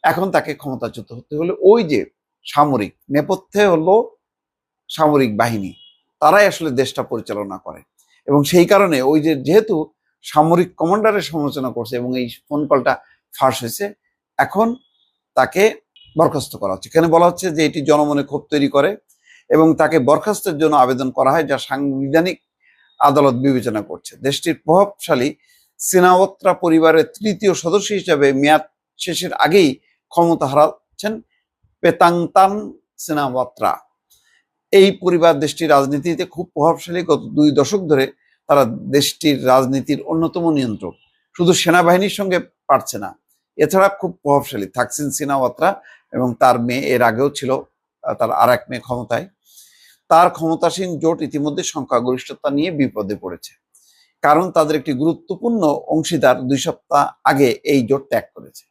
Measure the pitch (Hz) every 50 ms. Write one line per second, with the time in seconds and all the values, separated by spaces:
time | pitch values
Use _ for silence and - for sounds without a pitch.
0 | - 160 165 175 190 196 170 156 - - 151 _ - 143 131 120 120 110 - 117
1 | 104 _ 117 120 - _ 151 147 170 175 180 - - 190 214 240 214 156 147 104
2 | - - _ _ _ _ _ _ _ - - 143 147 151 139 117 101 92 _ _
3 | _ - 139 147 147 143 190 185 _ _ _ 202 208 202 175 160 160 175 196 226
4 | 247 - _ _ _ _ _ _ _ _ _ _ _ _ _ _ _ _ - -
5 | 156 151 147 143 131 117 107 101 113 120 117 107 95 90 85 _ - _ _ _
6 | _ _ _ _ 151 151 170 202 208 190 - - 165 156 127 123 131 123 - -
7 | 120 - 127 117 101 - 107 104 101 98 95 92 _ 95 78 - _ _ _ _
8 | _ _ _ _ _ - 139 147 143 143 175 180 170 - 208 196 202 185 156 131
9 | 127 135 151 156 147 160 156 135 131 139 170 214 220 220 202 156 156 - _ _
10 | _ _ _ _ _ - - 156 151 160 170 175 180 - _ _ 160 165 190 220
11 | 214 220 208 208 160 139 156 160 147 139 123 139 131 127 120 120 117 113 127 120
12 | 123 123 127 127 123 117 - - _ _ 147 143 151 143 147 135 123 143 127 -
13 | _ _ _ _ _ _ - - 139 131 - - 123 113 - - 202 202 220 _
14 | _ _ _ _ _ _ _ - 139 - - 190 226 233 240 - _ _ _ _
15 | _ _ _ _ _ _ _ 131 131 - - 175 202 220 - - _ _ _ _
16 | _ _ _ 151 139 143 - 143 113 - - 104 104 98 95 92 - - - 160
17 | 165 170 156 165 175 175 175 175 185 185 156 156 156 147 - - 139 151 151 151
18 | 151 147 147 143 139 139 143 147 147 _ - 147 143 139 143 143 139 180 214 -
19 | _ _ _ _ _ _ _ _ _ _ - 156 160 160 156 - 160 143 160 160
20 | 123 127 151 151 - 214 208 208 - 196 165 143 160 156 151 143 127 127 131 127
21 | 135 131 120 - 131 131 143 165 156 131 139 131 - - 135 135 143 139 135 135
22 | 139 139 139 165 170 185 - _ _ _ _ _ _ _ _ _ _ _ _ _
23 | - 143 139 151 147 139 123 123 127 143 135 127 110 120 107 107 98 85 78 87
24 | _ - - _ - 135 139 - - 170 151 - _ 151 160 185 202 202 - _
25 | - - 160 127 120 147 156 _ _ _ _ _ _ _ _ _ - - - 185
26 | 180 180 185 180 196 190 190 _ - 190 175 175 - 170 160 165 160 160 160 160
27 | 151 - - - 208 220 190 170 214 196 175 - - 170 170 208 196 - 208 190
28 | 160 180 165 143 143 139 135 135 143 147 156 151 - _ _ _ _ _ _ _
29 | - 185 165 - 180 170 - - - 151 165 208 180 139 131 _ _ _ _ _
30 | _ _ - 170 170 170 165 - 156 131 135 147 151 160 - _ _ _ _ -
31 | - 208 220 220 - _ _ _ _ _ _ _ _ _ _ _ - 175 165 -
32 | 185 170 175 175 170 - _ 196 190 190 202 208 208 196 - _ _ _ _ _
33 | - - 156 147 143 131 123 127 131 - _ - 113 92 - - _ _ _ _
34 | _ _ _ _ _ _ _ _ _ _ _ _ _ _ - 196 190 196 190 -
35 | - 180 175 165 160 170 160 139 151 143 - - 165 151 151 139 139 135 143 147
36 | 151 175 165 147 180 - _ - - _ _ 151 143 165 165 160 - 175 170 185
37 | 175 - 151 143 110 110 107 139 151 151 135 139 139 - 208 202 185 156 151 135
38 | 135 - - _ _ _ _ _ _ - 147 143 131 113 120 - - - 127 143
39 | 127 - - _ - 147 143 127 - 127 127 131 135 123 135 139 - - 147 -
40 | - - 165 160 165 156 - 180 170 165 156 143 131 117 104 - - 87 - _
41 | _ _ _ _ _ _ _ - 175 170 180 - - 170 165 175 170 170 180 185
42 | 196 196 - - 202 190 180 175 - _ _ _ _ - 143 127 - - - 104
43 | 101 95 - _ _ _ _ _ _ _ _ - 151 151 - 190 190 196 196 -
44 | - 175 175 _ _ 143 143 143 - - 139 110 98 92 _ 123 123 120 - -
45 | 147 139 131 - 151 139 139 135 127 120 120 - 156 185 196 - _ - - _
46 | _ _ - - 127 123 117 _ 139 127 123 120 117 120 123 131 143 143 127 120
47 | 120 117 110 113 139 143 143 - - 120 131 139 - _ _ _ _ _ _ _
48 | - - 117 - 113 110 - - 117 120 123 113 - - 127 120 - - 123 123
49 | 123 - 120 113 185 196 _ _ _ _ _ - - _ _ _ _ _ _ _
50 | _ _ 170 165 180 180 170 - 160 160 165 156 - 165 165 180 190 180 170 139
51 | - 160 165 160 156 123 - 147 143 151 143 139 131 - - 147 131 - 131 120
52 | 117 123 127 123 - - 139 _ - 147 139 143 156 185 170 143 135 117 - 107
53 | 104 95 104 - - 92 87 - - - _ _ _ _ _ _ _ _ _ _
54 | _ _ _ _ - 143 151 156 185 185 - 170 156 151 156 151 131 160 139 123
55 | 147 165 - - _ _ 190 185 - 233 233 220 175 151 143 131 - - - 160
56 | 156 - 175 147 - 131 127 - 123 127 139 131 - 165 - _ _ _ - 143
57 | 139 - - _ _ 135 147 139 143 123 113 - _ 151 147 139 120 107 131 135
58 | 135 _ 123 113 - _ _ - - - _ - _ _